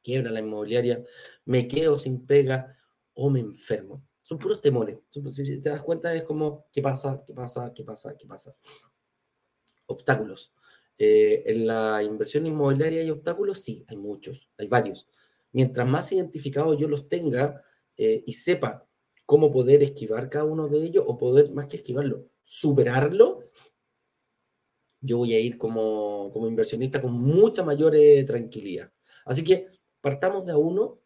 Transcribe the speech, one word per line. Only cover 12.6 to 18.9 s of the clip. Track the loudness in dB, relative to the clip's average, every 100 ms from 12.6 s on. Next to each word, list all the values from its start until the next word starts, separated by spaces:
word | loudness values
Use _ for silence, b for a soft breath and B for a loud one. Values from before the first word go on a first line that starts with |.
| 0 2 0 -2
hay | -4
obstáculos? | -4 -6 -4 -4 -4
Sí, | -10 -14 -14
hay | -14
muchos, | -12 -12 -14 -18 _ -14
hay | -2
varios. | 0 0 -8 _ _ _ _ _
Mientras | 0 0 0 0
más | 0 0
identificado | -4 -4 -8 -6 -2 0 0
yo | 0
los | -4 -4
tenga, | -4 -2 0 -2 -4 B B _ -2
eh, | 0 0 -4
y |
sepa | -8 -2 -2 -2 -8 _